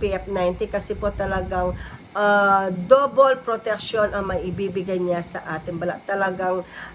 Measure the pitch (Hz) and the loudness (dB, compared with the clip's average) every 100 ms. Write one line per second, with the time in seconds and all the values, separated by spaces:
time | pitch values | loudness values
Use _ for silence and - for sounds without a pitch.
0 | 202 190 - 196 180 180 208 202 190 202 | -4 -4 -4 -2 0 0 -4 -4 -4 -4
1 | 202 202 190 190 180 185 180 180 - - | -4 -2 -2 -2 -2 -2 -2 -4 -10 -16
2 | - 196 208 202 202 196 190 180 175 269 | -8 0 4 6 6 4 2 0 6 6
3 | 277 262 269 262 240 220 226 208 - 220 | 6 6 6 4 -2 -4 -4 -4 -2 0
4 | 208 208 190 180 180 175 196 185 185 180 | 0 0 -2 -4 -4 -4 -4 -4 -4 -2
5 | 175 175 170 - - 160 180 170 175 - | 0 -2 -2 -6 -6 -8 -6 -6 -4 -4
6 | - 196 190 185 185 185 180 - - | -4 -2 -2 -2 -2 -2 -6 -12 -12